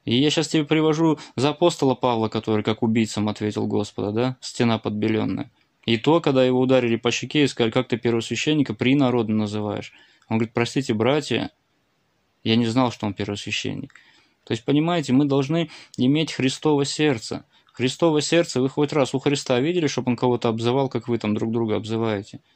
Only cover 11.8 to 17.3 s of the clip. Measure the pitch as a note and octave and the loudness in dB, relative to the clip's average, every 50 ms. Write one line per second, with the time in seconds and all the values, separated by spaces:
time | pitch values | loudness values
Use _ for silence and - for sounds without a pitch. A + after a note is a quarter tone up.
11.8 | _ _ _ _ _ _ _ _ _ _ _ _ - A2+ A2+ A#2+ A#2+ A2+ A2+ C3 | _ _ _ _ _ _ _ _ _ _ _ _ -2 0 2 2 2 2 2 0
12.8 | B2+ A#2+ - - A2 G#2 G2+ - G2+ G2+ G2+ G2+ - G#2+ G#2 - - G#2+ G2 G2 | 0 0 -2 -4 -6 -6 -6 -6 -6 -6 -8 -8 -8 -8 -8 -6 -6 -6 -8 -8
13.8 | - - - - _ _ _ _ _ _ _ _ _ - A#2 - - - C#3 D3 | -12 -14 -18 -20 _ _ _ _ _ _ _ _ _ -6 -6 -4 -2 0 0 2
14.8 | D#3 E3+ F3 E3+ C#3+ B2+ B2+ C#3 D3 C#3 C3+ C#3 C3+ C#3 D#3+ E3+ E3 D#3+ - - | 2 0 0 -2 0 2 2 2 4 4 2 0 2 0 0 -2 -2 -4 -8 -16
15.8 | - - - - B2 C3 C#3+ D#3+ D#3+ - - - C3 C3 - - - D#3 D3+ C#3 | -20 -12 -4 0 0 2 2 2 0 -2 -2 -2 0 -2 -2 0 0 2 2 2
16.8 | C#3+ C#3 - - D3+ D3+ C3 A2 - - | 0 -2 0 0 0 0 0 -2 -6 -10